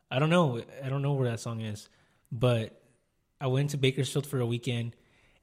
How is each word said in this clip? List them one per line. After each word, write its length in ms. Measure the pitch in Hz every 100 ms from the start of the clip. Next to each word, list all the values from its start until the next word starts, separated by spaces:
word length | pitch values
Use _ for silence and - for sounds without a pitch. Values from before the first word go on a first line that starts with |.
| _
I 80 | 127
don't 120 | 156
know. 300 | 175 156 120 - -
I 40 | 135
don't 120 | 135
know 120 | 139
where 180 | 143 123
that 80 | 113
song 220 | - 113
is. 280 | 110 104 - _ _ _ _
But 500 | 117 127 120 110 - _ _ _ _ _ _
I 60 | 135
went 240 | 131 143
to 60 | 143
Bakersfield 500 | 135 135 131 147 139
for 140 | 135
a 60 | 120
weekend, 500 | 120 131 120 117 - _ _ _ _